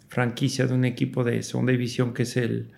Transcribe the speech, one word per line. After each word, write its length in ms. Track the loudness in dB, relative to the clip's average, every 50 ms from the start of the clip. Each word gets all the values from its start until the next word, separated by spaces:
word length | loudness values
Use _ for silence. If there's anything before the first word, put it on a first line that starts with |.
| -20 -6
franquicia 580 | -2 0 0 0 0 0 0 0 2 0 0
de 80 | 2 2
un 100 | 2 2
equipo 400 | 2 0 0 -2 -2 0 0 0
de 180 | 0 0 -2
segunda 300 | -2 -4 -2 0 2 2
división 400 | 2 2 0 0 0 0 0 0 0
que 80 | -2 -2
es 120 | -2 0
el 340 | 0 0 0 -2 -4 -4 -8 -14